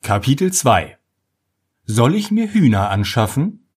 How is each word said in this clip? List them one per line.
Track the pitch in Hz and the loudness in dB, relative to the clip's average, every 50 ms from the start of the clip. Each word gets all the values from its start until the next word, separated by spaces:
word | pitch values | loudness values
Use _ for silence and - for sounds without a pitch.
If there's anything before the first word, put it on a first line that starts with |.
Kapitel | - - 104 101 95 127 139 139 185 185 | -2 -2 -4 -2 0 0 0 0 0 -2
zwei. | 185 - - 131 110 90 76 69 - _ _ _ _ _ _ _ _ _ _ _ _ _ _ _ _ _ _ | -2 0 2 2 2 2 0 -4 -14 _ _ _ _ _ _ _ _ _ _ _ _ _ _ _ _ _ _
Soll | - 110 113 117 131 170 | -4 0 2 2 2 2
ich | 214 208 - | 0 -2 -2
mir | 208 220 226 208 - | -2 -2 -2 0 0
Hühner | 220 175 127 107 98 98 101 | 2 4 4 4 2 0 0
anschaffen? | 98 98 101 98 - - 131 - - 135 151 208 208 - _ _ _ | -2 -2 -2 -2 -2 -2 -2 -2 -2 -4 -4 -4 -6 -10 _ _ _